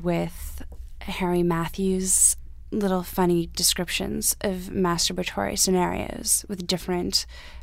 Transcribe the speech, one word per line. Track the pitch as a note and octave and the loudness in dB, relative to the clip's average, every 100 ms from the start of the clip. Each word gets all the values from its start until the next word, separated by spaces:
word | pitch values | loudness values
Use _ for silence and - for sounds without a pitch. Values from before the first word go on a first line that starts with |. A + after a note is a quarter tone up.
| E3+ | 0
with | E3+ E3+ - - - - - - - | 0 -2 -6 -8 -8 -10 -12 -12 -12
Harry | - - F3+ F3 | -8 -4 0 2
Matthews' | F3 E3 E3 - F#3+ F#3 F#3+ - - - - - - | 2 2 -2 -2 0 0 2 6 6 4 -6 -14 -4
little | G#3+ G3+ F#3 | 0 2 2
funny | F3+ - F3+ E3+ E3+ | 0 2 4 4 2
descriptions | - F3 - F3 - G3 A3 G#3+ - | 0 2 2 -2 -2 -2 -2 -2 0
of | G3+ F#3 F#3 | -2 -2 -2
masturbatory | G3+ F3+ E3+ - F#3 F3+ - G3 G3+ | 2 2 4 0 0 -2 -2 -2 2
scenarios | - F#3 F3 - - - A3 - - | 4 4 4 0 -4 -4 0 0 -2
with | F#3 F3+ | -6 -2
different | F3+ - F3 F#3 - - - - - | -2 0 -2 0 0 -2 -12 -14 -14